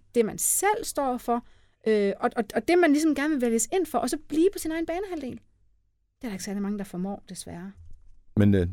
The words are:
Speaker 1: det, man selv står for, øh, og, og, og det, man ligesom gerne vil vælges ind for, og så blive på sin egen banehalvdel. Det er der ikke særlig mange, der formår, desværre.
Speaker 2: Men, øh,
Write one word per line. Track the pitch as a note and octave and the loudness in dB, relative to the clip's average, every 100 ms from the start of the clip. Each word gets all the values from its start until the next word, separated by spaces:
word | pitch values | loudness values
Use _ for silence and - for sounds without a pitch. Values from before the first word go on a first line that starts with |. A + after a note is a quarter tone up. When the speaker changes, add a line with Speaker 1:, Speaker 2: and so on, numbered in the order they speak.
| _ A#3+ | _ 0
Speaker 1:
det, | A3 | 0
man | - | 0
selv | - - G4 G#4+ | -2 0 0 0
står | - - C#4 B3 | -2 -2 -2 -2
for, | - A#3+ - - _ _ - | -2 -2 -4 -16 _ _ 0
øh, | G#3+ G3+ - | 2 2 0
og, | A#3+ - | -2 -2
og, | A3 - | -2 -2
og | A3 | 4
det, | F4 | 6
man | E4+ | 6
ligesom | C#4+ D#4+ C#4+ | 4 2 2
gerne | D4 | 0
vil | D4+ | 0
vælges | A#3+ A3+ - | 0 0 0
ind | F#4+ E4+ | -2 0
for, | B3 | -2
og | B3+ | -2
så | D4+ - | -4 -2
blive | D4+ F4+ | 2 2
på | F#4+ | 2
sin | D#4+ | -4
egen | D#4+ E4 | -4 -4
banehalvdel. | E4+ G4+ E4+ C4 | -4 -6 -8 -8
Det | A#3 - _ _ _ _ _ _ _ | -12 -16 _ _ _ _ _ _ _
er | - | -10
der | |
ikke | G3 | -8
særlig | G#3+ G3 | -6 -4
mange, | G3+ G#3 | -4 -4
der | |
formår, | G3 F3+ G3 G3+ - | -6 -6 -6 -8 -12
desværre. | F3+ - E3+ F#3+ - - - - - - - | -14 -14 -14 -14 -16 -18 -18 -20 -20 -6 2
Speaker 2:
Men, | G#2 G2 | 4 4
øh, | F2+ | 2